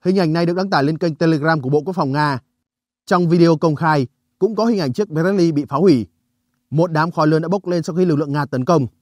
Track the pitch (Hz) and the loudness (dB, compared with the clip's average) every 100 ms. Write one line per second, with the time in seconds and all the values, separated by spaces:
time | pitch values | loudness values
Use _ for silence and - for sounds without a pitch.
0 | 180 190 170 165 170 175 190 180 139 160 | 0 0 0 0 0 -2 -2 0 0 -2
1 | 175 147 165 160 151 160 127 147 147 180 | -4 -2 0 0 0 -2 0 -2 -2 -4
2 | 147 143 147 131 _ _ _ _ _ _ | -2 0 -2 -4 _ _ _ _ _ _
3 | - 185 175 175 170 160 165 147 165 151 | -2 0 2 4 4 4 0 0 0 0
4 | 123 _ _ _ 196 208 226 - 147 123 | -2 _ _ _ -4 0 0 0 -2 -4
5 | 208 156 175 202 170 147 139 143 190 135 | -4 -2 0 2 2 0 -2 0 4 4
6 | 104 _ _ _ _ _ _ 139 175 156 | 0 _ _ _ _ _ _ -2 0 0
7 | 165 170 151 156 165 196 185 175 160 170 | -2 0 2 2 0 -4 -2 -4 -4 -2
8 | 180 147 143 143 143 131 131 170 123 _ | 0 0 -2 -4 -4 -4 0 0 0 _